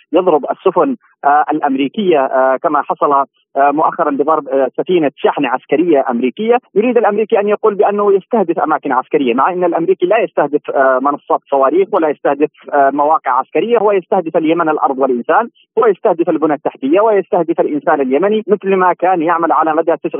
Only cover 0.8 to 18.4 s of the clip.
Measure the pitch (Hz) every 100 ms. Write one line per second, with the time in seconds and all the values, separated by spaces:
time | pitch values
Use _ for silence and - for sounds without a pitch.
0.8 | 143 123 _ _ 139 147 151 147 147 135
1.8 | 135 - 190 151 131 131 131 131 170 147
2.8 | - 170 160 139 135 _ _ 139 139 147
3.8 | 160 156 151 135 143 156 139 135 151 -
4.8 | 151 180 143 - 214 - 131 123 - 147
5.8 | 170 143 - 120 127 - 220 240 - 190
6.8 | 240 233 208 208 214 208 208 208 220 196
7.8 | 190 208 208 196 - 233 165 160 151 147
8.8 | 147 127 - 151 127 120 156 180 175 160
9.8 | 170 190 180 220 180 - 147 143 - 139
10.8 | 135 127 139 151 - 160 - 139 135 180
11.8 | 196 185 160 - 160 139 147 _ - 147
12.8 | 135 143 147 156 135 127 131 156 208 233
13.8 | 208 202 170 196 160 170 156 170 160 147
14.8 | 147 131 135 120 117 175 233 - _ -
15.8 | 226 190 220 165 170 151 156 143 - -
16.8 | 135 175 226 202 185 185 160 165 160 147
17.8 | 170 151 131 139 196 214